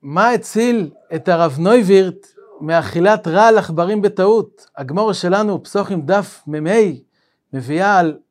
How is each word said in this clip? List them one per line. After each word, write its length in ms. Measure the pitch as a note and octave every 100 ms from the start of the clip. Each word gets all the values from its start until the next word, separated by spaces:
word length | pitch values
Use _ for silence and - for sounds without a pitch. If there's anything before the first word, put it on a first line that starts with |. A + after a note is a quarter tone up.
מה 280 | C#3+ D#3 A3
הציל 600 | A#3+ - G#3+ A#3+ A#3 D#3+ - _
את 140 | E3 C#3
הרב 280 | E3+ E3+ C3+
נויבירט 680 | F3 A#3+ F#3+ G3 F#3 F3+ _ _ _ -
מאכילת 680 | D3+ E3 D#3+ E3+ F3+ G#3+ F3
רעל 300 | E3 A3+ A3
עכברים 440 | F3 D#3+ F3 G#3+
בטעות? 640 | G3+ G3 F#3+ A3+ - _ _ -
הגמרא 360 | C3+ E3 G#3+
שלנו, 500 | F#3 F3 G3 G#3+ F#3
פסוחים 400 | - G3+ G3 F#3+
דף 400 | C#3 G3 F#3+ - -
מ"ה, 120 | D3+ D#3 A3+ G#3 B2+ _ _ _ _ _
מביאה 460 | C3 B2 D#3 F#3+ G3
על 180 | E3+ D3 _